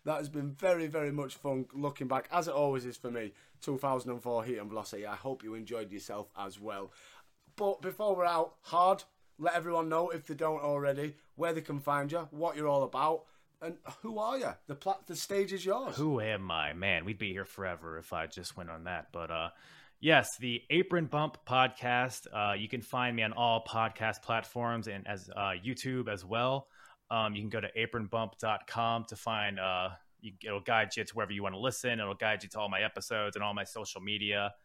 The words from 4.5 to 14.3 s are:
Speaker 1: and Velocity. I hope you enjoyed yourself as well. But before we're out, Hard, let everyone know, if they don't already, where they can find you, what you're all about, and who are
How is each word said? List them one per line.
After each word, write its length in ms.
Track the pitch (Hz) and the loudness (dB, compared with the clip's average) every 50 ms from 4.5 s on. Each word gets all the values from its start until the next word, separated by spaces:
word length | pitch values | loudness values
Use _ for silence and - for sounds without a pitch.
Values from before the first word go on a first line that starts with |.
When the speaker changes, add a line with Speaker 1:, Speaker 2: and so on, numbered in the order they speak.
| 120 107 | -2 -4
Speaker 1:
and 100 | 101 104 | -4 -6
Velocity. 380 | 107 107 101 - 110 101 104 | -6 -6 -6 -6 -8 -8 -6
I 80 | 104 104 | -6 -8
hope 260 | - - 135 135 - | -6 -4 -6 -6 -6
you 120 | 110 110 110 | -6 -8 -8
enjoyed 360 | 113 107 98 117 113 107 92 | -8 -6 -6 -4 -4 -4 -6
yourself 380 | 98 95 - - 101 104 104 - - | -8 -10 -8 -8 -8 -8 -8 -8 -8
as 240 | 98 101 95 92 101 | -10 -10 -10 -10 -10
well. 320 | 104 107 101 98 98 95 - - - - - - - _ _ _ _ _ - | -8 -8 -8 -8 -8 -10 -14 -18 -20 -20 -20 -20 -20 _ _ _ _ _ -4
But 240 | - 302 294 285 - | 0 0 0 0 0
before 340 | - 190 - - 214 208 190 | -4 -6 -4 0 2 2 4
we're 120 | 180 175 | 6 4
out, 280 | 175 170 160 170 170 - _ | 4 6 4 2 0 -2 _
Hard, 420 | - - 165 175 180 185 196 196 - - _ _ _ _ _ - | -6 0 4 6 6 6 6 4 0 -14 _ _ _ _ _ -2
let 160 | 151 175 170 | 0 2 2
everyone 340 | 170 160 175 170 165 160 160 | 2 0 2 2 2 2 4
know, 220 | 160 165 175 175 | 2 2 2 2
if 160 | 165 160 143 | 0 -4 -6
they 80 | - 151 | -6 -4
don't 280 | 143 160 156 156 147 | 0 0 0 2 2
already, 520 | 147 147 143 143 143 139 135 139 147 151 147 - _ _ - | 2 2 2 2 4 2 2 2 0 -4 -6 -10 _ _ -6
where 160 | 135 160 170 165 | -2 0 0 0
they 80 | 160 | 0
can 180 | 156 - 147 143 | -2 -4 -4 -2
find 320 | 139 147 143 143 143 143 | 0 2 2 2 2 0
you, 160 | 160 170 160 147 | -2 -2 -2 -4
what 260 | 151 151 165 165 143 | -4 0 0 0 0
you're 120 | 147 151 147 | 2 2 4
all 140 | 143 139 | 4 4
about, 420 | 131 120 - 131 147 156 165 160 - - - _ _ _ _ - | 4 2 2 2 4 4 2 2 -2 -8 -20 _ _ _ _ -10
and 140 | 160 170 175 - - - - - | -10 -10 -10 -10 -12 -14 -12 -10
who 160 | - 226 220 208 | -10 -6 -4 -2
are 180 | 214 233 | -2 0